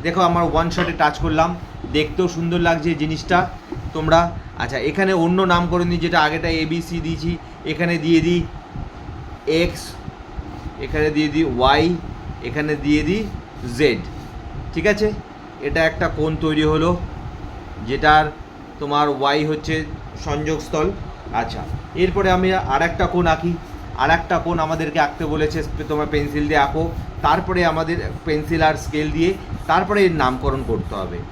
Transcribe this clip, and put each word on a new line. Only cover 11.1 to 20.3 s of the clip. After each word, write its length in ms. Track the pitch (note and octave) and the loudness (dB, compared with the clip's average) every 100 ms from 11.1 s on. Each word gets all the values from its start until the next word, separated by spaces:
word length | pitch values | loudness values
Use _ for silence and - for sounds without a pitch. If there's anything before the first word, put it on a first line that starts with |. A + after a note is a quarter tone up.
| D3+ | 2
দিয়ে 140 | D3+ | 0
দিই 120 | D3 D#3+ A#2+ | 2 0 4
ওয়াই, 280 | B2+ C#3+ D#3+ F3 - - - - A#2+ | 4 6 4 2 -4 -12 -10 -10 -6
এখানে 260 | C#3 D3+ D3 | -4 -2 -2
দিয়ে 280 | C#3 D3+ | 2 2
দিই 180 | D3+ G3+ G#3 - - - B2 A#2+ | 4 0 -2 -8 -14 -12 -8 2
জেড, 240 | D3 G#2 E2+ - - - - - - | 2 2 -4 -10 -12 -12 -12 -10 -8
ঠিক 120 | E3+ F3+ | 0 2
আছে? 140 | G#3 G#3+ G3+ - - - - C#3 | 2 2 -2 -10 -16 -16 -8 -4
এটা 120 | D#3+ D#3+ | 2 2
একটা 180 | D#3+ - - | 2 -2 0
কোণ 140 | D#3 D#3 | -2 0
তৈরি 220 | D#3+ D3+ D3+ | 0 2 4
হলো, 160 | D#3 E3 F3 - - - - - - - - A2 | 4 2 0 -2 -10 -12 -10 -12 -12 -14 -12 -4
যেটার 380 | C3+ D3+ D3+ D3+ - - - - - | 2 6 6 6 -4 -16 -18 -18 -10
তোমার 280 | D3 D3 D3 | -2 2 2
ওয়াই 360 | C3+ C#3 D3 D3+ | 2 2 2 2
হচ্ছে 300 | D3+ D#3 D#3+ D#3 - - - | -2 -2 -4 -4 -10 -12 -10
সংযোগস্থল। 640 | D#3 | -4